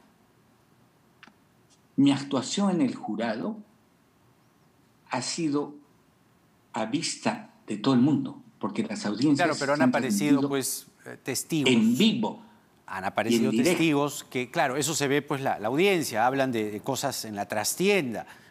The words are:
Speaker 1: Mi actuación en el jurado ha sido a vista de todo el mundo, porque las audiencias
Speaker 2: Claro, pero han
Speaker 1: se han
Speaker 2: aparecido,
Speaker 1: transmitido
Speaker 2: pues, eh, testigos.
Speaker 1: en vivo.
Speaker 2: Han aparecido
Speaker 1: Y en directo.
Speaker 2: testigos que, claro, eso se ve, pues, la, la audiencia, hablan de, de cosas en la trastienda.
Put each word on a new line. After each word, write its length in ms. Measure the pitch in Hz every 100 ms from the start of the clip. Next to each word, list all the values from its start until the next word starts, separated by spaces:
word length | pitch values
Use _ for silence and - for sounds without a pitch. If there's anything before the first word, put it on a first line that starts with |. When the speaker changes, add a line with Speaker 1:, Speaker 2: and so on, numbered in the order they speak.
| _ _ _ _ _ _ _ _ _ _ _ _ - _ _ _ _ _ _ -
Speaker 1:
Mi 160 | 139
actuación 580 | 135 - 135 - - 202
en 120 | 175
el 120 | 127
jurado 640 | - 107 104 117 110 190 226 - _ _ _ _ _ _ _ _ _ _ _ _ _ -
ha 120 | 127
sido 520 | - - 160 143 147 - _ _ _ _ _ _ _ _ _
a 120 | 117
vista 640 | 110 143 - - 117 113 - _ -
de 120 | 104
todo 160 | 135
el 60 | 127
mundo, 400 | 139 139 - - - -
porque 240 | 104 117
las 200 | 104 104 104
audiencias 380 | 104 147 139
Speaker 2:
Claro, 140 | 170 147
pero 140 | 139
han 60 | 147
Speaker 1:
se 40 |
han 60 | 127
Speaker 2:
aparecido, 520 | 139 127 101 147 139
Speaker 1:
transmitido 80 | 139
Speaker 2:
pues, 380 | 139 127 - - _
eh, 140 | 127 123
testigos. 520 | - 123 - 160 131
Speaker 1:
en 260 | 117 110 123
vivo. 440 | 220 139 104 - - _ _ _ -
Speaker 2:
Han 140 | 95
aparecido 380 | 95 - 107 120
Speaker 1:
Y 40 | 131
en 40 |
directo. 200 | 113 165
Speaker 2:
testigos 520 | 175 165 143 143 -
que, 260 | - 127 123
claro, 260 | 170 143 135
eso 160 | 131
se 140 | 120 139
ve, 120 | 143
pues, 220 | 139 139
la, 160 | 135 82
la 100 | 107
audiencia, 580 | 139 202 180 139 110 123
hablan 240 | 135 131
de, 200 | 117 107
de 100 | 101
cosas 460 | - 127 135 - 113
en 100 | 101
la 100 | 101
trastienda. 800 | 107 104 - 190 202 131 98 - - -